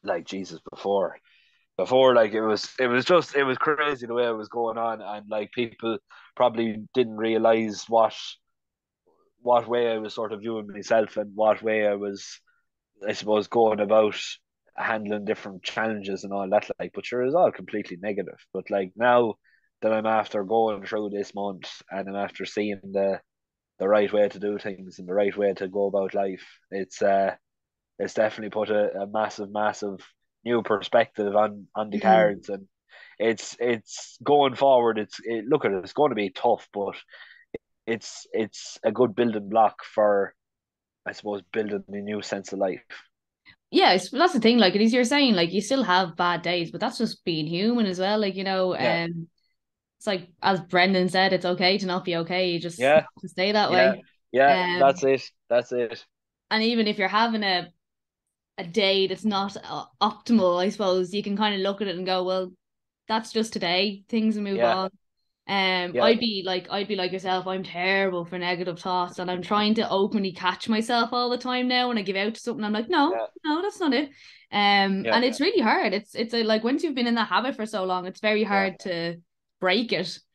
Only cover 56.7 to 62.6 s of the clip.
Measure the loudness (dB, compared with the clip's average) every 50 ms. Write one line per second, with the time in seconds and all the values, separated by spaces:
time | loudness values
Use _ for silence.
56.7 | 2 2 0 0 0 0 -2 0 2 2 0 2 0 -2 0 0 0 0 -2 -6
57.7 | _ _ _ _ _ _ _ _ _ _ _ _ _ _ _ _ _ -14 -12 -6
58.7 | 0 2 2 4 4 4 2 0 0 -2 -4 -2 -2 0 -2 -4 -6 -12 -12 -10
59.7 | -10 -10 -10 -12 _ _ 0 0 0 -4 _ 4 4 6 6 4 4 2 0 0
60.7 | -2 0 0 0 2 2 0 -2 -2 -6 -4 -4 -2 0 0 0 0 0 -2 -2
61.7 | -2 -2 -4 -6 -4 -6 -2 -2 -2 0 0 0 -2 -2 -4 -6 -10 _